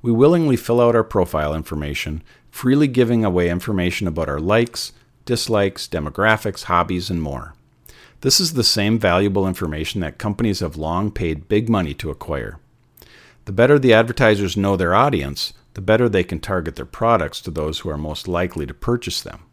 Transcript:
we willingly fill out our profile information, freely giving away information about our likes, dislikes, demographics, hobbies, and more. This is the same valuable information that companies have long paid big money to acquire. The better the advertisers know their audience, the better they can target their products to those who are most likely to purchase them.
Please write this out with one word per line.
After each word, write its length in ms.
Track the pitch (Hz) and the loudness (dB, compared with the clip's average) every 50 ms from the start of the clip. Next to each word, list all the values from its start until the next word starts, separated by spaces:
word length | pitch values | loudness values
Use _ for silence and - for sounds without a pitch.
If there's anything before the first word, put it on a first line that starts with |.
we 120 | - 120 117 | 2 2 4
willingly 440 | 113 131 147 170 175 165 151 131 | 6 6 6 6 4 4 2 2
fill 240 | 113 - - 120 120 | 0 2 0 2 4
out 140 | 120 120 117 | 4 6 4
our 80 | 117 107 | 4 2
profile 520 | - - 104 90 - - 78 76 73 76 | 2 2 0 0 0 0 -2 -2 -2 -2
information, 680 | 80 76 - 82 76 73 71 71 - - 76 76 78 - - - _ _ _ | -4 -6 -6 -6 -6 -6 -6 -6 -6 -6 -6 -8 -8 -10 -14 -20 _ _ _
freely 360 | _ - - 127 131 143 151 | _ -4 0 2 4 4 2
giving 380 | 143 123 127 123 113 120 117 110 | 2 4 2 2 4 4 2 2
away 240 | 101 90 90 90 85 | 2 2 2 0 0
information 580 | 85 90 - - 104 95 87 90 87 - 101 | 0 -4 -4 -4 -2 0 0 -2 -2 -2 -4
about 220 | 90 78 85 80 76 | -4 -2 -4 -4 -4
our 100 | 71 73 | -4 -4
likes, 540 | 78 90 104 113 117 120 - - - - - _ _ _ _ _ _ | 0 0 2 2 2 0 -4 -12 -12 -12 -14 _ _ _ _ _ _
dislikes, 640 | - 123 117 - - 113 104 101 98 - - - - | -4 -4 -4 -2 -2 0 0 0 0 -2 -6 -12 -8
demographics, 760 | - 82 76 73 71 - 98 110 110 - - 107 92 - - | -6 -6 -6 -6 -4 0 2 2 2 2 0 -8 -8 -8 -4
hobbies, 460 | - 90 87 87 87 95 90 90 - | 0 2 2 2 2 -2 -6 -4 -4
and 100 | 92 85 | -6 -4
more. 340 | 80 73 69 67 - 76 - _ _ _ _ _ _ - - - - - _ _ | -4 -6 -6 -8 -10 -14 -20 _ _ _ _ _ _ -20 -20 -20 -20 -20 _ _
This 180 | - 135 - - | -2 0 0 2
is 140 | 190 160 165 | 0 -2 -2
the 100 | 131 110 | 0 0
same 360 | - - 113 101 104 113 113 | 0 2 2 2 2 2 2
valuable 500 | 113 98 87 90 101 101 95 101 95 95 | 2 2 4 4 2 2 2 0 0 0
information 540 | 87 - 92 82 76 76 78 - - 104 90 | -2 -4 -4 -6 -4 -6 -6 -6 -4 -6 -6
that 160 | 76 - _ | -6 -8 _
companies 420 | - 107 101 - 120 110 98 - | -6 -6 -4 -2 -2 -2 -2 -2
have 160 | - 80 76 | -4 -6 -6
long 340 | 80 76 80 82 90 101 104 | -6 -6 -4 -2 -2 -2 -4
paid 380 | 101 - 92 82 78 73 82 _ | -4 -4 -4 -4 -4 -6 -4 _
big 200 | 107 107 117 113 | 0 0 2 2
money 260 | 113 101 90 76 69 | 0 0 0 -2 -6
to 160 | - - 80 | -8 -8 -10
acquire. 500 | 69 - - - 78 69 58 52 - 78 _ _ _ _ _ _ _ _ - - - - - - _ _ _ | -10 -10 -8 -8 -6 -6 -6 -10 -14 -18 _ _ _ _ _ _ _ _ -20 -20 -20 -20 -20 -20 _ _ _
The 60 | - 98 | -10 0
better 260 | 92 117 131 147 147 | 2 6 6 6 6
the 160 | 131 127 110 | 6 6 6
advertisers 600 | 110 113 117 120 - 135 113 107 101 101 92 87 | 6 6 2 2 2 4 4 4 4 0 -2 0
know 200 | 104 98 101 98 | 0 2 2 2
their 180 | 90 92 85 90 | 2 2 2 4
audience, 580 | 104 127 147 135 87 69 69 69 - - - - - _ _ _ | 4 4 4 2 0 -2 -4 -6 -8 -10 -10 -10 -16 _ _ _
the 60 | - | -10
better 280 | 92 92 110 110 123 120 | 0 2 2 4 4 4
they 160 | 101 95 87 | 2 2 0
can 140 | - 92 80 | 0 -4 -8
target 380 | - - 98 90 80 76 73 | -4 -4 -4 -4 -4 -6 -8
their 100 | - 69 | -10 -14
products 540 | - - - 107 113 117 104 80 78 - - | -14 -8 -2 0 2 2 2 0 -2 -6 -10
to 100 | - - | -12 -10
those 300 | 80 80 76 78 78 - | -6 -4 -4 -4 -6 -6
who 100 | - 80 | -6 -6
are 80 | 76 73 | -6 -6
most 300 | 76 76 78 - - 92 | -6 -8 -8 -8 -8 -4
likely 380 | 90 87 90 90 - - 73 | -2 -2 -2 -4 -4 -8 -10
to 80 | 65 - | -10 -10
purchase 460 | _ - - 120 120 - - 87 - - | _ -4 -2 -2 -2 -2 -6 -8 -8 -10
them. 180 | - - - - _ | -10 -16 -18 -20 _